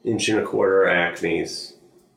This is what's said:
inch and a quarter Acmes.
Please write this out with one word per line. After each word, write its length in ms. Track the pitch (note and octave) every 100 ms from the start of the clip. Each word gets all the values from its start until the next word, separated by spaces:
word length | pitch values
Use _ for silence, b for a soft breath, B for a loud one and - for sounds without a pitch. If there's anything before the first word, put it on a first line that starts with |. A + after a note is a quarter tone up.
inch 240 | B2 G#2+ G#2+
and 120 | G#2+
a 40 | -
quarter 360 | - G2 F#2+ F#2
Acmes. 880 | F2 F2 - E2+ E2 - - - - - _ _